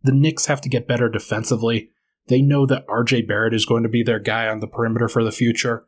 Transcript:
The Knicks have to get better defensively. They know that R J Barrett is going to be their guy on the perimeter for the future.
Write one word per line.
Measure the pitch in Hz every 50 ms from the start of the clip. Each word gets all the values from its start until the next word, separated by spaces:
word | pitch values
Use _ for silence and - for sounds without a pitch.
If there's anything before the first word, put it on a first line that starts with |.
| -
The | 135 135
Knicks | 139 143 156 156 - -
have | - 147 139
to | - 135
get | 131 127 -
better | - 123 117 123 113
defensively. | 110 104 - - 110 107 110 - 131 110 113 113 117 110 - _ _ _ _ _ _ _ _ -
They | 123 131 135
know | 139 143 143 139
that | 131 131 131 - -
R | - - 120
J | 117 127 120 113
Barrett | 98 104 104 110 113 113
is | 110 104
going | - 120 113 113
to | 113
be | 110 120 113
their | 117 113 107
guy | - - 107 113 113 110
on | 110 107
the | 110 110
perimeter | - - 117 113 113 107 117 110
for | - 123 113
the | 110 107
future. | - 123 117 110 - - 123 117 113 _